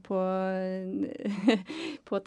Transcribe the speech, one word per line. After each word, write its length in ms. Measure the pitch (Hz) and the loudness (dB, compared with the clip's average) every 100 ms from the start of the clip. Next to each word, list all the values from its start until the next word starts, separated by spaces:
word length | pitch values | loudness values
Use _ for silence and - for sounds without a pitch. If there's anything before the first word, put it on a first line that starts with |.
på, 160 | - 190 | -2 0
<laughs> 1900 | 185 190 190 190 185 185 185 190 - - - 202 202 220 185 320 - 285 - | 2 2 0 0 -2 -4 -4 -2 -4 -4 -4 2 4 4 2 -6 -6 -8 -4
på 140 | 196 | -4